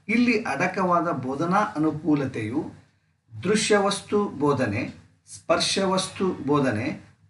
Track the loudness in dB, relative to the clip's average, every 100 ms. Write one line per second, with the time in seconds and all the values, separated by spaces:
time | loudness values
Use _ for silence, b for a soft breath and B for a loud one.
0 | -2 2 4 2 0 -2 -2 0 2 2
1 | 2 -2 -4 -2 0 2 2 0 0 0
2 | 2 2 0 -4 -4 -4 -6 -10 _ _
3 | _ _ _ -6 0 2 4 4 2 -2
4 | -2 -2 0 0 0 2 0 -2 -6 -10
5 | -20 _ -20 -8 -2 0 0 0 0 0
6 | -2 -2 -2 -2 0 2 2 0 -4 -8
7 | -12 _